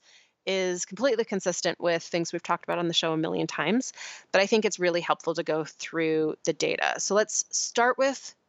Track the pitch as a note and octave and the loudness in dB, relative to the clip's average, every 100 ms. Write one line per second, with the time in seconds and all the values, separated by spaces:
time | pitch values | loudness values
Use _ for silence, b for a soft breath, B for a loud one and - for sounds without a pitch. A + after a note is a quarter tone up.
0 | b b b b - F#3+ F#3 F3+ - F#3+ | b b b b -4 -2 0 -2 -6 -2
1 | C#4 A3 A3+ G3 F#3 F3 F3+ - E3+ E3 | 0 0 0 -2 -2 -2 -2 0 0 0
2 | - F3 E3 E3+ - E3+ - E3+ E3+ E3 | -2 -4 -2 -4 -2 -2 -2 -2 0 0
3 | E3 D#3+ E3 F3 D#3+ - D3+ A#3+ - - | 0 0 0 -2 -2 -2 0 0 0 -8
4 | B B B F#3 G3+ A3 G#3 F#3 F3+ E3+ | B B B 2 4 4 2 0 0 2
5 | D#3+ D3+ E3 E3 D#3 D#3 D3 - - D#3+ | 0 -2 -2 -2 0 -2 -2 -8 -6 -2
6 | D#3+ D#3 D#3 - - D3+ D#3 E3 D2+ D3 | 2 2 0 -2 -2 0 0 2 0 0
7 | - G3 G#3+ - - - - - A#3+ B3+ | 0 2 2 -2 -4 -4 -2 2 2 4
8 | C4+ B3+ - - | 0 -2 -10 -20